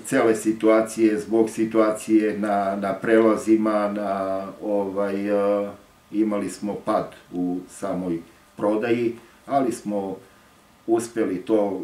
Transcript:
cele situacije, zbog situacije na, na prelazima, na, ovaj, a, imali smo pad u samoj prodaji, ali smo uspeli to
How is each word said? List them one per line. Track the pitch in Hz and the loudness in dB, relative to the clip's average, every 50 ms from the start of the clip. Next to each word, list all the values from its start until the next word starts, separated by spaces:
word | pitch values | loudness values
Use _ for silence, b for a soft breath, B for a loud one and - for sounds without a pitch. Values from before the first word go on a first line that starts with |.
| - | -6
cele | - 131 131 120 113 107 | -2 0 2 4 4 2
situacije, | 107 - 110 110 - 110 110 110 113 113 - - 113 113 110 107 104 | 2 2 0 0 2 4 4 4 4 2 0 0 2 2 2 2 0
zbog | 104 98 110 117 113 113 | -2 0 2 2 2 2
situacije | - 117 110 110 113 110 110 107 107 - - - 110 110 107 107 104 101 | 0 -2 -2 0 2 2 2 2 0 -2 0 2 4 4 4 2 -2 -2
na, | 104 104 101 101 101 95 98 101 | -2 0 0 0 0 0 -2 -2
na | 101 95 95 | -2 -4 -4
prelazima, | - - 117 113 110 113 110 107 101 - 110 110 107 107 107 107 104 104 101 | -2 0 4 4 6 6 6 4 2 2 2 2 4 4 2 0 0 0 -2
na, | 101 104 104 98 98 98 95 95 95 95 98 98 - - - | -2 -4 -4 -2 -2 -2 -2 -2 -4 -4 -6 -8 -12 -8 -6
ovaj, | 107 101 101 98 95 95 98 101 101 98 98 101 101 | -2 -2 -2 -2 -2 -2 -2 -2 -2 -2 -4 -2 0
a, | 104 101 101 101 101 101 101 101 101 - - _ _ _ _ - | 0 0 2 2 0 0 -2 -4 -8 -14 -20 _ _ _ _ -6
imali | 107 104 110 107 104 101 95 - | -2 0 0 0 0 -2 -4 -6
smo | - - 104 104 98 - - | -8 -8 -6 -6 -6 -6 -4
pad | 107 107 104 - - - - - - - | -2 -2 -2 -2 -4 -10 -20 -18 -10 -6
u | 87 90 90 90 90 90 - | -4 -4 -2 -4 -6 -8 -12
samoj | - - 101 98 92 90 92 90 85 82 - B B B B B B | -12 -8 -6 -6 -4 -4 -4 -4 -4 -6 -8 B B B B B B
prodaji, | - 107 104 107 107 120 117 117 120 120 117 - B B B B B B | -4 -2 0 0 0 0 0 0 0 0 -2 -4 B B B B B B
ali | - 135 139 131 117 | -2 0 0 0 0
smo | 107 - - 104 104 101 98 98 - - B B B B B B B B B _ _ _ _ | -2 -6 -6 -4 -4 -4 -4 -6 -8 -12 B B B B B B B B B _ _ _ _
uspeli | - 113 117 113 - - 113 104 95 92 | 0 0 0 0 -2 -4 -2 -2 -2 -2
to | - - - 110 104 101 101 95 92 | -4 -2 0 2 2 2 0 -2 -4